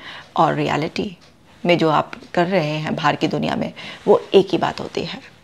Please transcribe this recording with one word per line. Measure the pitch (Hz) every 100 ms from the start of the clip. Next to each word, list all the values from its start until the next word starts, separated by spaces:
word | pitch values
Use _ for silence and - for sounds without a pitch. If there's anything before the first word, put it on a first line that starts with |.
| - - - -
और | 156
रियलिटी | 147 147 151 170 - 202 175 - _ _ - 175
में | 165
जो | 160
आप | 147 - - -
कर | - 175
रहे | 190 151 156
हैं | 156 147
बाहर | 147 147
की | 156
दुनिया | 151 156 -
में, | - - - - 202
वो | 202 -
एक | 196 190
ही | 165
बात | 160 -
होती | - -
है। | 165 - - -